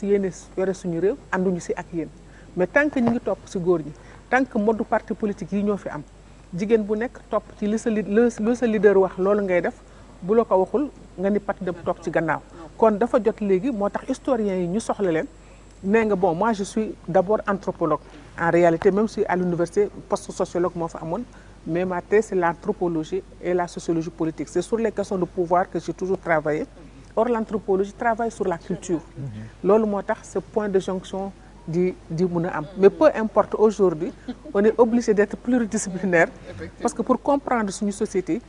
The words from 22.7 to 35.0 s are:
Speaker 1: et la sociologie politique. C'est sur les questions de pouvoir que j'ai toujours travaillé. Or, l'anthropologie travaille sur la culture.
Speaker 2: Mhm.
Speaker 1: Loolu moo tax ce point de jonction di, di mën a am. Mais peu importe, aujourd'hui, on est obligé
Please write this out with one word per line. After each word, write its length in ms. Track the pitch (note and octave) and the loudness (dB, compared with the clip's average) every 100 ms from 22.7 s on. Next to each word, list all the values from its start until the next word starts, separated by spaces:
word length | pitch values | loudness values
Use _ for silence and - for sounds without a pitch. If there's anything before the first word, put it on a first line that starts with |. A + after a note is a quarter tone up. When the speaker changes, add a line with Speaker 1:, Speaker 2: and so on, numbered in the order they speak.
| G3+ F3+ E3 D#3 F#3 - - | -2 -2 -2 -4 -6 -8 -10
Speaker 1:
et 100 | - | -2
la 140 | F3+ F3 | -2 -2
sociologie 420 | - - E3 E3 | -6 -4 -2 -2
politique. 380 | - D#3+ D#3 D3 | -4 -6 -4 -4
C'est 140 | F3+ | -4
sur 160 | F3 A3+ | -2 0
les 140 | A3+ | -2
questions 260 | G3+ G3+ G3 | -2 -4 -2
de 60 | |
pouvoir 440 | E3+ - E3+ F3 F#3+ | -4 -2 0 2 0
que 100 | F3 | -4
j'ai 140 | E3+ | -6
toujours 260 | E3+ F#3 F#3+ | -6 -4 -4
travaillé. 460 | - D#3+ D3+ D3+ C4+ - D3 - - | 0 0 0 -2 -4 -10 -20 -20 -8
Or, 140 | - A3+ | -2 0
l'anthropologie 640 | A#3 G#3+ G#3+ - F#3+ G3 | 0 -2 -6 -2 0 0
travaille 380 | - A#3 A3 A#3 | -2 -2 -2 -4
sur 160 | - F#3+ | -4 -4
la 100 | E3+ | -4
culture. 420 | - F3 - E3 - - | -4 -8 -4 -6 -6 -12
Speaker 2:
Mhm. 500 | C3+ G#2+ A2 - F3+ | -12 -12 -14 -6 2
Speaker 1:
Loolu 180 | G#3+ G#3+ | 4 4
moo 160 | G3+ | -2
tax 280 | F#3 G#3+ - | -4 -6 -6
ce 60 | G3 | -8
point 300 | - A3+ G#3 | -4 -4 0
de 100 | F#3+ | -2
jonction 520 | F3+ F#3+ - F#3+ G3 - - - - | -2 -6 -6 -8 -8 -12 -20 -18 -6
di, 280 | E3 F3+ - - | 0 0 -2 -8
di 160 | D#3+ | -2
mën 220 | F3+ F3 E3 | 0 0 -2
a 100 | - | -4
am. 80 | D3 - | -8 4
Mais 120 | G3 | 4
peu 160 | F#3 D#4 | 6 4
importe, 400 | - A3 - F#3+ - | 4 0 2 0 4
aujourd'hui, 540 | A3 G#3 F#3 E3 F#3+ - - - - | 2 4 2 2 -6 -8 -14 -14 -6
on 80 | G3+ | 2
est 100 | G#3+ A3 | 2 4
obligé 340 | A#3 A#3+ | 4 4